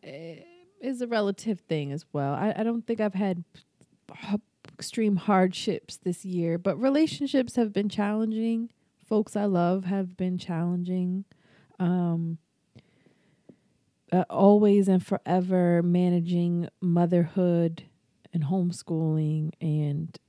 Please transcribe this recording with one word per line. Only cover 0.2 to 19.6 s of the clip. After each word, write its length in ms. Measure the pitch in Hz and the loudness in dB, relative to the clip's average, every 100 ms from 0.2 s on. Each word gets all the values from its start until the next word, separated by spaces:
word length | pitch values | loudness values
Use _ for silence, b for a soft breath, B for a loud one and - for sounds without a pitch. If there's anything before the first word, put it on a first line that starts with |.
| 165 160 - 349 359 _ | -14 -16 -20 -20 _ _
is 200 | 254 254 | -8 -6
a 60 | 247 | -4
relative 540 | 233 202 196 220 190 | -2 -2 -4 -4 -6
thing 320 | _ 156 143 | _ -4 -4
as 120 | 143 - | -8 -6
well. 220 | 147 139 | -4 -2
I, 180 | 143 208 - | -2 -2 -2
I 60 | |
don't 220 | 220 233 - | -4 -4 -4
think 140 | 226 | -2
I've 140 | 214 | -2
had 300 | 190 202 175 170 - _ _ _ _ - | -2 -2 -2 -8 -18 _ _ _ _ -20
h-, 300 | - - 202 _ _ - | -16 -6 -6 _ _ -20
extreme 440 | - - - 220 190 | -16 -10 -2 0 0
hardships 800 | - 190 185 180 - 180 - - | 2 4 4 0 -4 -6 -8 -8
this 260 | - 175 | -6 -6
year, 340 | 190 180 170 170 | -6 -4 -2 0
but 180 | 190 160 | -2 0
relationships 760 | 254 277 311 - 277 277 240 - | 0 2 0 0 -2 0 0 0
have 160 | 220 | 0
been 160 | 202 208 | 0 -2
challenging. 840 | - 202 214 220 220 226 226 233 _ _ _ | -2 -2 0 -2 -2 -2 -2 -4 _ _ _
Folks 320 | _ 214 214 214 | _ 0 0 -2
I 80 | |
love 400 | 202 180 175 190 | 0 2 2 0
have 320 | 185 196 185 180 | -2 -4 -4 -4
been 220 | 185 180 | -4 -4
challenging. 840 | - 165 175 180 175 185 180 185 196 b b b b _ | -4 -4 -2 -2 -2 -2 -2 -4 -8 b b b b _
Um, 600 | 180 180 175 165 165 165 _ _ _ - b b b b b b b b b b _ _ _ | 0 0 0 -2 -4 -6 _ _ _ -20 b b b b b b b b b b _ _ _
uh, 120 | 180 - | 0 0
always 600 | - 196 208 208 202 196 | 4 6 8 6 6 6
and 160 | 185 | 2
forever 760 | - 196 - 180 185 185 175 170 | 2 -6 0 0 2 2 4 4
managing 840 | 175 175 180 175 170 175 175 175 170 _ | 4 2 4 2 0 0 0 -2 -4 _
motherhood 1040 | 185 170 175 175 170 - 180 170 165 165 - _ _ _ - | 0 2 4 2 2 0 2 2 0 -2 -16 _ _ _ -8
and 100 | 175 | -4
homeschooling 1080 | 143 190 175 175 - 160 160 156 156 156 156 - | -2 0 -2 -4 -6 -2 0 0 0 -2 -4 -4